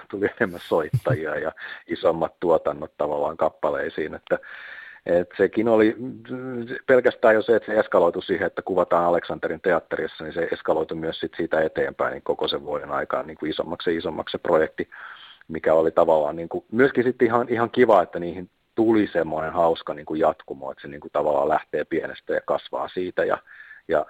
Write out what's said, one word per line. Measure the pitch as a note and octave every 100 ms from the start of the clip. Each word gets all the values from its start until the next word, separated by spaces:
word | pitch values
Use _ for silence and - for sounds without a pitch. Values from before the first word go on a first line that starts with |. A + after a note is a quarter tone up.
<laughs> | -
tuli | G2+ G2+ -
enemmän | G#2 F2
soittajia | - F2 D#2 - - D#2 D#2 D2+
ja | D#2 - - - -
isommat | E2 F2+ E2 D#2+ -
tuotannot | F2 D#2+ D#2 C#2+ D2+ -
tavallaan | D2+ D2 D2 -
kappaleisiin, | D#2+ - D2+ C#2+ D#2 - D#2 D#2
että, | - F2+ - - - - - - -
et | F2 F2+ -
sekin | F#2+ A2 A#2
oli | A2 G#2+ A2+ B2+ A2 A#2 B2+ B2+ A#2+ A#2 B2+ -
pelkästään | B2+ A#2+ - A#2 A2
jo |
se, | A2 A2
että | -
se | G#2+
eskaloitu | - F#2+ F2 F2+
siihen, | - F2 F2+
että | -
kuvataan | - F2+ F2 E2+ F2
Aleksanterin | F2 - D#2 E2+ D#2+
teatterissa, | F#2+ E2 - - D#2 -
niin | D#2
se | E2+ E2+
eskaloitu | - - D#2+ D#2+ E2
myös | D#2+ -
sit | D#2+ -
siitä | E2 D#2+
eteenpäin | D#2+ - C#2 - B2+
niin | -
koko | - - -
sen | E3
vuoden | D3 D3 C#2+
aikaan | C#2 - - -
niin | -
kuin | D#2
isommaksi | - D#2+ E2+ F2+
ja | E2
isommaksi | E2+ D#2 -
se | -
projekti, | - D#2+ D#2 - E2+ - - - - - -
mikä | D#2+ E2
oli | D#2+ D#2+
tavallaan | E2 E2 D#2 D2 E2
niin | E2+
kuin | F2+ _
myöskin | A2+ B2 B2+
sit | A#2+ B2
ihan, | A#2 A#2+ A#2+
ihan | A#2 A#2
kiva, | B2+ A#2 G2
että | E2 F2
niihin | F2 F2+ F2+ _ _ -
tuli | A2 A2 F#2+
semmoinen | E2+ D#2+ D#2 D#2
hauska | F2 E2 E2 -
niin | D2 D2
kuin | D#2
jatkumo, | D#2 - - C#2 C2+
että | C2
se | D2
niin | D2
kuin | -
tavallaan | D2 D2+ C#2+ D2
lähtee | D2+ - D2+
pienestä | - D#2+ C#2 - -
ja | - -
kasvaa | C#2+ - C2 D2+
siitä | F#2 F#2 - E2+
ja, | - _ - - - -
ja | D#2